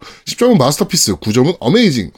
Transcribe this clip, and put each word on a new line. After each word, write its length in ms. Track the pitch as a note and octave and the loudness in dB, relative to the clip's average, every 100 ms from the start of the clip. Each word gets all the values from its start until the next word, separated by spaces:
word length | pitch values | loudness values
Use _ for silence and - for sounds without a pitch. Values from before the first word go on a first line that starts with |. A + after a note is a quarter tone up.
| - - - | -20 -20 -10
십 120 | - | -2
점은 200 | B3 G#3+ | 2 4
마스터피스, 580 | B2+ D3 G#3+ F3 - F#2 | 2 0 -4 -2 -2 -4
구 160 | G#2+ | -2
점은 220 | A2 C#3+ E3+ | 0 0 -2
어메이징, 500 | A#2 A3 G#3+ B2+ F2 | 0 2 2 0 -6